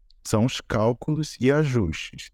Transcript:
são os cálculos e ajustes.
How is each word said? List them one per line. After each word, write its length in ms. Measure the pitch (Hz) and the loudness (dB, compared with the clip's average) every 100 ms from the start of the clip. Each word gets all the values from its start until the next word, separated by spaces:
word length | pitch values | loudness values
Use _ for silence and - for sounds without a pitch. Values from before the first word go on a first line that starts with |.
| _ - - | _ -18 -2
são 180 | 110 | 2
os 160 | 127 - | 2 0
cálculos 800 | - 107 110 127 - 151 151 - | -4 0 0 0 -2 -4 -4 0
e 100 | 127 | 2
ajustes. 800 | 147 147 123 82 - - 65 - | 4 2 2 0 -2 -10 -14 -18